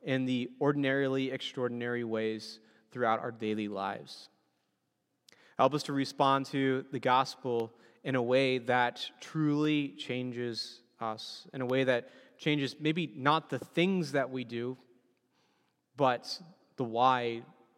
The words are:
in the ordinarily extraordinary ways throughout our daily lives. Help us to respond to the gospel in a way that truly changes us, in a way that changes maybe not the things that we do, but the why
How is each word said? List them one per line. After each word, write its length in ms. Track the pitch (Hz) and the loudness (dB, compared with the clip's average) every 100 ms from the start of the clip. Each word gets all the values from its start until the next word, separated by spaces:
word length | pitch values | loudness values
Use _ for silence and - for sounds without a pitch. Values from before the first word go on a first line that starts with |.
in 220 | 170 131 | 0 0
the 260 | 127 127 123 - | 0 0 -2 0
ordinarily 680 | 143 143 139 139 135 135 131 | 0 2 2 2 2 0 -2
extraordinary 720 | 131 - - 123 120 120 120 | -4 -6 -2 -2 -2 -4 -2
ways 540 | 117 110 110 110 - - _ _ _ | -2 -2 -2 -4 -8 -16 _ _ _
throughout 300 | 127 120 110 | 0 2 2
our 100 | 127 | -2
daily 380 | 117 110 107 104 | -4 -2 -2 -2
lives. 640 | 101 98 101 143 - - _ _ _ _ _ _ _ _ _ _ _ - - | -4 -4 -6 -12 -18 -20 _ _ _ _ _ _ _ _ _ _ _ -20 2
Help 160 | 131 | 4
us 80 | 147 | 4
to 100 | - | -2
respond 540 | 139 135 - 139 135 135 | -2 -2 2 4 4 0
to 400 | 143 135 131 - | 0 0 0 -4
the 80 | 131 | -2
gospel 720 | 127 127 131 - 131 120 113 - - _ | 4 4 2 -4 -4 -2 -2 -8 -20 _
in 120 | 156 | -2
a 80 | 131 | 0
way 340 | 120 127 135 127 | 4 4 4 0
that 480 | 117 123 120 120 - - | 2 2 2 -2 -12 -12
truly 680 | - 160 151 147 151 151 139 - | -8 -2 2 2 2 0 -2 -8
changes 800 | - 123 127 120 123 113 - - _ _ | -6 -4 -4 -6 -6 -6 -10 -14 _ _
us, 440 | 113 110 - - - | -6 -6 -10 -14 -12
in 80 | 135 | -6
a 60 | 127 | 0
way 180 | 131 | 2
that 240 | 131 123 - - - _ | 4 2 0 -20 -20 _
changes 380 | - 147 135 - | 0 0 0 -2
maybe 320 | 151 160 160 | -2 0 -4
not 360 | - 131 160 - | 0 2 2 0
the 80 | 127 | -8
things 540 | - - 180 190 151 | -4 0 2 2 0
that 180 | 139 131 | 0 -2
we 120 | 131 | -4
do, 360 | 120 117 123 131 _ _ _ _ _ _ _ _ _ _ _ 123 | -6 -6 -6 -8 _ _ _ _ _ _ _ _ _ _ _ 0
but 440 | 135 120 - - 175 - _ - | 2 2 -4 -12 -12 -20 _ -8
the 80 | |
why 580 | 123 113 127 127 120 117 123 _ _ | -4 2 4 4 0 -4 -10 _ _